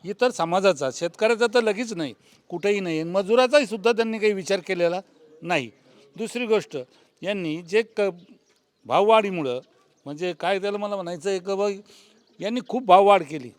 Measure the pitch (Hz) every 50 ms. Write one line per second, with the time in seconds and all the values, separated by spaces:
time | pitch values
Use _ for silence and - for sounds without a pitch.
0 | - 175 202 _ 247 254 233 - 165 165 175 196 190 196 175 131 143 131 120 -
1 | 170 170 - - 214 220 240 208 240 233 208 247 233 220 202 202 254 220 214 165
2 | 160 131 107 _ _ _ _ _ _ _ 175 175 156 202 208 202 190 175 160 156
3 | 160 170 180 196 202 180 226 247 254 247 294 294 277 175 220 220 185 226 240 214
4 | 226 226 220 220 208 214 208 190 170 143 196 190 165 - 190 175 175 170 175 185
5 | 190 _ _ _ _ _ - - - 170 175 151 123 110 _ _ _ _ _ _
6 | - _ _ 160 226 - - 240 247 214 220 202 - - - 139 123 _ _ _
7 | _ _ _ _ - 185 208 196 175 156 151 165 175 160 196 220 226 220 _ -
8 | 202 196 175 175 - _ - _ _ _ _ _ _ _ _ _ _ - 123 170
9 | 202 214 226 220 208 202 185 170 147 127 123 131 - _ _ _ _ _ _ _
10 | _ 139 147 151 180 180 170 _ - 175 202 190 185 202 202 202 208 202 202 196
11 | 180 170 180 170 147 202 196 185 175 196 196 190 202 208 196 196 208 _ - -
12 | _ _ _ _ _ _ _ _ 165 208 233 247 - - - 254 262 208 269 -
13 | 196 - 302 190 165 - 175 151 123 117 -